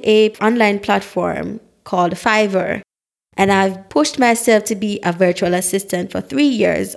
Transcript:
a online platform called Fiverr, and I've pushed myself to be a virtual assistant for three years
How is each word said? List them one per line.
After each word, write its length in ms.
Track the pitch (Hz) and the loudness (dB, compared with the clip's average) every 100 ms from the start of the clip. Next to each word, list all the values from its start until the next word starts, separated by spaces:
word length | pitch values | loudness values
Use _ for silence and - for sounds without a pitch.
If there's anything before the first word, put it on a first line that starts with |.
a 260 | - 214 214 | 2 4 4
online 460 | 220 214 240 214 202 | 2 0 2 2 0
platform 800 | 202 202 - 180 175 - - 220 - _ | 0 -2 -2 -4 -4 -4 -8 -10 -16 _
called 280 | - 180 175 | -4 -2 0
Fiverr, 720 | 180 240 214 208 190 175 196 - _ _ _ _ - | 0 0 2 2 0 -2 -6 -10 _ _ _ _ -2
and 140 | 196 | 2
I've 380 | 196 190 185 - | 2 2 -2 -4
pushed 280 | - 302 - | 0 0 2
myself 460 | 240 233 - 220 | 2 2 2 2
to 100 | 214 | 0
be 240 | 208 208 202 | -4 -4 -4
a 100 | 180 | -4
virtual 400 | 170 180 175 175 | 0 0 0 -2
assistant 580 | 180 180 196 196 175 185 | -2 -2 -4 -4 -6 -4
for 120 | 190 | -8
three 240 | - 269 294 | -6 0 0
years 500 | 226 196 - 190 | 2 0 0 -4